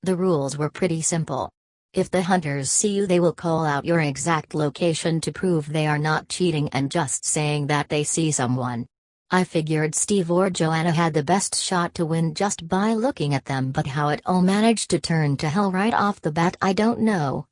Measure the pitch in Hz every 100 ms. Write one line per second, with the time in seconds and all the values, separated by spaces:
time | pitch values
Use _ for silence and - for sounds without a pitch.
0 | 180 185 185 160 139 143 147 - - 165
1 | 160 170 156 131 104 _ _ _ _ -
2 | 180 180 180 185 151 139 135 - 208 196
3 | 196 180 175 - 175 165 160 143 139 170
4 | 151 135 170 160 - 151 151 - 175 160
5 | 170 160 156 147 190 170 147 156 151 147
6 | 156 151 - - 180 156 143 127 139 170
7 | 139 - - - 151 147 139 147 151 151
8 | 147 - 165 147 123 127 123 120 123 _
9 | _ _ _ 185 180 170 156 156 156 156
10 | - 202 165 175 190 180 160 160 170 160
11 | 170 156 143 190 - - - 185 175 -
12 | 165 165 165 156 196 - 165 185 214 226
13 | 233 285 147 143 - 135 131 135 151 135
14 | 147 147 - 185 185 202 226 220 - 175
15 | - 165 147 139 156 160 202 185 208 -
16 | 202 202 170 156 170 - 190 185 220 240
17 | 220 202 143 131 147